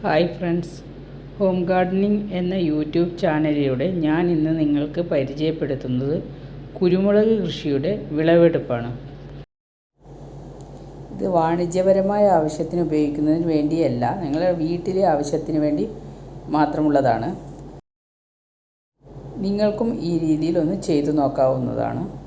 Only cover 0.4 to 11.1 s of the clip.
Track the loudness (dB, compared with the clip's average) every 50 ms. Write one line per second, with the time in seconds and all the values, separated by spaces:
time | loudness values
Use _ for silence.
0.4 | -4 -2 -2 -2 -4 -6 -12 -16 -16 -16 -18 -18 -18 -16 -16 -16 -16 -16 -4 0
1.4 | 0 2 2 0 0 2 2 2 2 2 2 0 2 2 2 0 -2 -4 -4 -2
2.4 | -2 -2 0 0 0 0 0 0 -2 0 0 0 0 0 0 -2 0 0 2 2
3.4 | 2 2 2 2 2 0 0 0 0 -2 0 0 0 2 2 2 2 2 2 2
4.4 | 2 2 2 2 2 2 2 0 0 -2 -4 -6 -4 0 0 0 0 -2 -4 -2
5.4 | -2 -2 -2 -2 -4 -4 -4 -4 -4 -2 -2 -2 0 -2 -2 -2 -4 -8 -14 -14
6.4 | -16 -16 -16 -16 -16 -14 -4 0 2 4 4 4 4 4 4 6 6 4 4 2
7.4 | 0 -2 -4 -4 -2 -2 0 0 0 0 -2 -4 -6 -4 -2 2 4 6 8 8
8.4 | 8 6 6 2 -2 -2 -4 -4 -4 -6 -10 -10 -12 -14 -16 -16 -16 -16 -16 -16
9.4 | -18 _ _ _ _ _ _ _ _ _ _ _ _ -20 -20 -18 -18 -16 -16 -16
10.4 | -16 -16 -16 -18 -18 -18 -18 -18 -18 -18 -16 -18 -16 -14